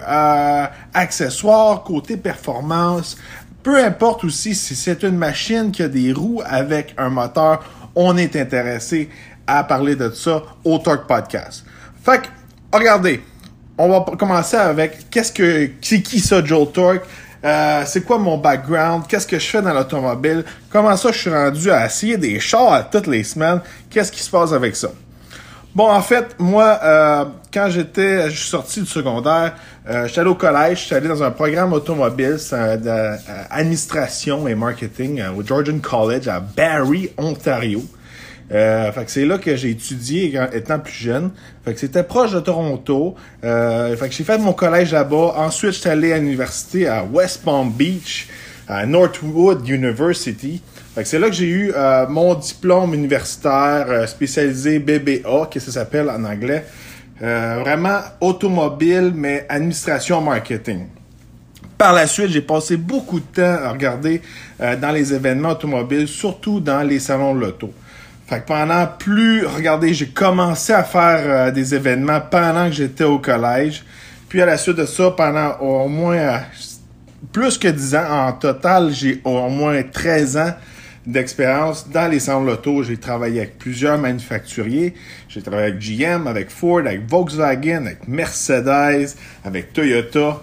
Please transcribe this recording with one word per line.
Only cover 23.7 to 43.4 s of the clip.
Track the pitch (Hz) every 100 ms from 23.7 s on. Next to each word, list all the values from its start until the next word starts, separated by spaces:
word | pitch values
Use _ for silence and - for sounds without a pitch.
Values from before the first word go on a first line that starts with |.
| - -
Qu'est-ce | 214 202
qui | -
se | -
passe | 185 170
avec | 143 123 -
ça ? | - - - - - - - - -
Bon, | 185 220
en | 202
fait, | 185 240 240 -
moi, | 175 208 220 214
euh, | 156 156 151 147 143 - -
quand | 202 202
j'étais, | 175 160 - 196 190 156
je | 151
suis | -
sorti | 170 - -
du | 190
secondaire, | 160 131 120 135 165 165 160 - - -
euh, | 120 120
j'étais | 170
allé | 175
au | 180
collège, | 180 143 160 175
j'étais | - 139
allé | 151
dans | 151
un | 139
programme | - 151 160 185
automobile, | 156 147 160 123 131 131 151
c'est, | -
euh, | 127 110 110
de, | 113
euh, | 113 110 104 - 101 -
administration | - 160 165 - 156 131 - - 143 143
et |
marketing, | 110 117 120 110 - 131 143
euh, | 95
au | 95
Georgian | 107 135 147 151
College | - 120 110 127 127
à | 90
Barrie, | 98 104 160 156 135 165 190 -
Ontario. | 151 147 - 123 113 104 143 - - - - - -
Euh, | 107 110 110 110
fait | 127
que | 113
c'est | 139 143
là | 190
que | 180
j'ai | 131 127
étudié | 113 - 127 120 160 175
quand, | 135 127
étant | 117 113 156
plus | -
jeune. | - 117 127 185 - - -
Fait | -
que | 113
c'était | 135 180
proche | 175 262 233
de | 185
Toronto. | 156 165 156 127 - 139 170 - - -